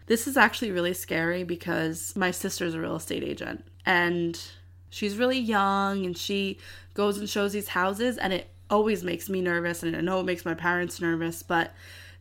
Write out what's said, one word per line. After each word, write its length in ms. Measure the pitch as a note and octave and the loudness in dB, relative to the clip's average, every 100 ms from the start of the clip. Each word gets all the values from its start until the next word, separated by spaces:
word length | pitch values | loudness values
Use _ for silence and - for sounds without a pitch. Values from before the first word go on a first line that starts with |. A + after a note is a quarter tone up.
| - | 0
This 200 | A3+ C#4 | 0 2
is 100 | C4+ | 4
actually 360 | A3+ - A3+ | 4 4 -2
really 200 | F3+ F3 | 0 0
scary 520 | F#3 - E3 E3 F3+ | -2 -2 0 2 0
because 720 | F3 F3 F3+ E3 D#3+ D#3+ - - | -2 -4 -2 0 0 -2 -6 0
my 160 | F#3 | 0
sister's 420 | F3+ G3 - F3 | 0 -4 -2 -2
a 60 | E3 | -2
real 160 | E3+ D#3+ | -4 -4
estate 260 | - - | -4 -4
agent, 420 | - - - - - - - | -4 -6 -6 -10 -14 -6 2
and 520 | F3 F3 F3 E3+ E3+ - - - - - | 4 4 2 0 -4 -10 -18 -20 -20 -16
she's 260 | - G#3 G3+ | -6 -4 2
really 220 | B3 C4 | 2 2
young, 640 | A3+ G#3 G3 G3 G3 G3 | 2 4 4 4 2 0
and 140 | F#3 F3 | -2 -4
she 400 | - G3 G3 F#3+ - - - | -2 -2 -2 -4 -12 -18 -10
goes 220 | - G#3 G3 | 0 0 0
and 120 | G#3 | -2
shows 220 | G#3+ G3+ | 0 0
these 160 | G#3 G3+ | 0 -2
houses, 500 | F3+ F#3 G3+ B3 A#3 | 2 2 2 0 0
and 140 | F#3 | 0
it 160 | F#3 - - - | -2 -4 -14 2
always 360 | G#3 G#3+ G3 | 4 4 2
makes 240 | F3 - - | 0 -4 -2
me 120 | F#3+ | 0
nervous, 440 | F3+ E3+ F3 E3+ | 2 2 0 -2
and 100 | E3+ | -2
I 60 | E3 | 0
know 180 | E3+ F#3+ | 0 0
it 60 | |
makes 200 | F#3 F3 | 0 -2
my 100 | F3 | -2
parents 460 | D#3+ F3 F3 F3 - | -2 0 0 0 -2
nervous, 440 | E3+ E3 E3 E3 | -2 0 -2 -6
but 280 | - F3 - - - - - - | 0 0 0 -6 -20 -18 -20 -20